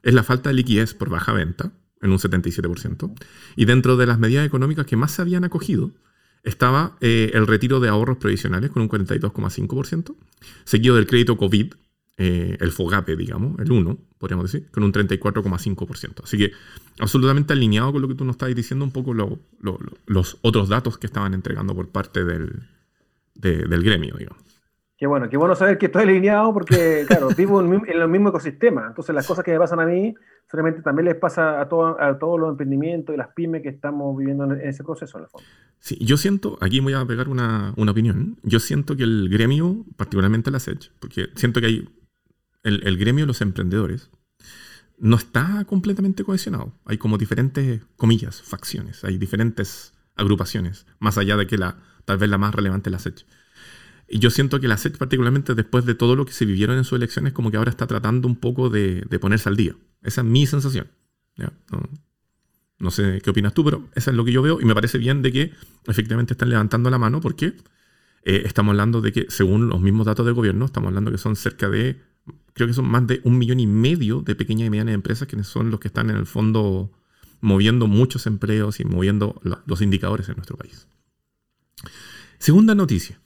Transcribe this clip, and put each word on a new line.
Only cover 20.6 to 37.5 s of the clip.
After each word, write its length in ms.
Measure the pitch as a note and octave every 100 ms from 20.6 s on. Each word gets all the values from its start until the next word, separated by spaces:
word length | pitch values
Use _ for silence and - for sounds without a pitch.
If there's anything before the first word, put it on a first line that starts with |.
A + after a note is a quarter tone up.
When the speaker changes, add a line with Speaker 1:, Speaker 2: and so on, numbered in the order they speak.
| G2
Speaker 1:
datos 280 | A2 A#2+ -
que 100 | A2
estaban 260 | G#2 G2
entregando 420 | F#2+ - G2+ G2 F#2
por 140 | F2
parte 340 | G2 - -
del, 400 | F2 E2 - - - _ _ _ _ _ _ -
de, 300 | F#2+ D#2+ D#2+
del 180 | E2+
gremio, 320 | F#2+ F#2+ D2+ -
digamos. 240 | - - _ _ _ _ _ _
Speaker 2:
Qué 100 | C#3+
bueno, 220 | C#3+ A#2+
qué 80 | C#3
bueno 180 | E3 F3+
saber 220 | F#3+ F#3+
que 80 | F3+
estoy 180 | F3+
alineado 500 | G#3+ F#3+ G3 G#3 A3
porque, 520 | G3+ F3 F3+ E3 D#3 C#3+
claro, 220 | F3+ F3
Speaker 1:
<laughs> 80 | F3
Speaker 2:
vivo 240 | G3 G3
en 80 | F3
mi-, 200 | F#3+ G#3+
en 120 | E3+
el 60 | E3
mismo 200 | F#3 G3+
ecosistema. 580 | E3+ E3 C#3 A#3 B2+ A2
Entonces, 280 | - D3+ D3
las 100 | C3
Speaker 1:
Sí. 40 |
Speaker 2:
cosas 160 | E3+ F3+
que 60 |
me 80 | D#3+
pasan 200 | E3 E3
a 60 | E3
mí, 280 | F3+ G#3+ G#3+ _ _ _
solamente 300 | D#3+ D#3+ D#3+
también 240 | D#3 C#3+ F3
les 100 | E3
pasa 460 | E3+ - D#3+ D3
a 80 | C#3+
todo, 320 | E3 E3 D#3+
a 180 | C#3+ C#3
todos 180 | D#3 E3+
los 120 | D#3+
emprendimientos 640 | C#3 C#3 C#3 D#3 E3+ D3+
y 40 | D3
las 120 | A#2+
pymes 320 | - E3 D#3+
que 80 | C#3
estamos 480 | C#3 C#3+ D3 C#3+ C3+
viviendo 260 | C3+ C#3
en, 80 | C#3 C#3
en 80 | C#3+
ese 160 | C#3
proceso, 340 | C#3 D#3+ C#3+ F2+
en 60 |
el 60 | D#2+
fondo. 180 | - - _ _ _
Speaker 1:
Sí, 180 | - -
yo 160 | A2 C#3+
siento, 400 | F#3+ G3+ G2+ -
aquí 220 | F#2+ B2+
voy 100 | C3+
a 140 | C3+ B2+
pegar 240 | A#2 C3+
una, 440 | B2+ A#2